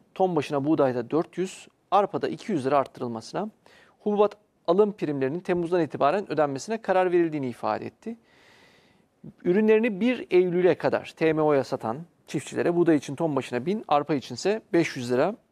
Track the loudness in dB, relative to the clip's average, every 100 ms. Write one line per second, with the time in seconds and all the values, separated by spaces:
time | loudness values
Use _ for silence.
0 | _ -2 0 0 -2 -2 0 2 2 0
1 | -2 -2 -2 -6 -8 -10 -20 _ _ 0
2 | 2 -2 -4 -6 -4 -4 0 0 0 -6
3 | -8 -8 -8 -8 -8 -12 _ -20 _ _
4 | -2 2 2 0 _ _ 2 4 2 0
5 | -4 -2 -2 -2 -2 -2 0 0 0 0
6 | 2 2 -2 0 0 -2 -6 -4 0 2
7 | 4 2 2 -2 -6 -4 -4 -4 -6 -12
8 | -14 -14 _ _ _ _ _ _ _ _
9 | _ _ -20 -6 0 2 4 4 2 0
10 | -2 -2 2 2 4 4 4 4 0 -2
11 | -4 -2 0 2 2 2 0 -4 -6 -6
12 | -12 _ -8 -8 -4 -2 0 2 4 2
13 | 0 -4 -2 -2 -4 -4 -4 -6 0 -2
14 | 0 -4 -4 -4 -2 -2 0 0 0 -4
15 | -2 0 0 -2 _